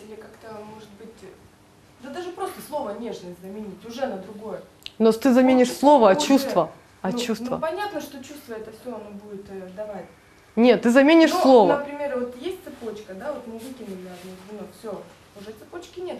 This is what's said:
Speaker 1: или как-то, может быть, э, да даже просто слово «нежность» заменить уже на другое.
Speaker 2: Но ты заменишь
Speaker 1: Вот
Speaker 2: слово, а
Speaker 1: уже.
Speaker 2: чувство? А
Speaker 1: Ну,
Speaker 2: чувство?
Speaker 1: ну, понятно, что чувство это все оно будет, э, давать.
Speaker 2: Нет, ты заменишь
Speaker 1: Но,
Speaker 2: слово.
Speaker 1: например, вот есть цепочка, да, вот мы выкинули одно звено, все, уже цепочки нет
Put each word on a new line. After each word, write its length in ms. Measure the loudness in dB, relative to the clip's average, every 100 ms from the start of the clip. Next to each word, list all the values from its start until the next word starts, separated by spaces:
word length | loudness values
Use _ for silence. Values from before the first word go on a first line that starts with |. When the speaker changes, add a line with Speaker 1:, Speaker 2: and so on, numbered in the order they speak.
| -16
Speaker 1:
или 80 | -18
как-то, 480 | -20 -20 -18 -18 -18
может 160 | -20 -20 -20
быть, 160 | -20 -20
э, 40 | -20 -20 _ _ _ _ _ _
да 60 | -14
даже 200 | -12 -12
просто 300 | -10 -10 -10
слово 360 | -10 -8 -8 -10
«нежность» 420 | -12 -12 -16 -16
заменить 420 | -16 -14 -14 -16 -16
уже 200 | -8 -8
на 100 | -8
другое. 440 | -14 -16 -14 -14 -16 _ -14 2
Speaker 2:
Но 120 | 2
ты 220 | 4 4
заменишь 360 | 4 6 6 4
Speaker 1:
Вот 80 | 4
Speaker 2:
слово, 340 | 6 8 6
а 40 | 4
Speaker 1:
уже. 120 | 4
Speaker 2:
чувство? 440 | 2 2 0 -2 -6 _ _
А 80 | -6
Speaker 1:
Ну, 60 | -4
Speaker 2:
чувство? 380 | -4 -6 -6 -6
Speaker 1:
ну, 40 |
понятно, 400 | -6 -6 -8 -8
что 220 | -12 -16
чувство 300 | -18 -18 -16
это 180 | -14 -14
все 240 | -16 -14 -14
оно 140 | -14 -18
будет, 220 | -16 -16 -14
э, 180 | -16 -14 -14
давать. 300 | -12 -12 -16 _ _ _ _ 4
Speaker 2:
Нет, 260 | 6 6
ты 80 | 4
заменишь 400 | 6 8 8 6
Speaker 1:
Но, 80 | 4
Speaker 2:
слово. 360 | 8 8 8 4
Speaker 1:
например, 420 | -2 -8 -6 -4
вот 160 | -6 -8
есть 220 | -10 -10
цепочка, 500 | -14 -14 -14 -14 -16 -12
да, 180 | -10
вот 140 | -10 -12
мы 60 |
выкинули 540 | -14 -14 -14 -14 -14 -14
одно 240 | -16 -18 -18 -18
звено, 200 | -16 -16 -16
все, 220 | -14 -14 -16 -20 _ -20
уже 120 | -18 -18
цепочки 440 | -18 -18 -16 -14
нет 180 | -12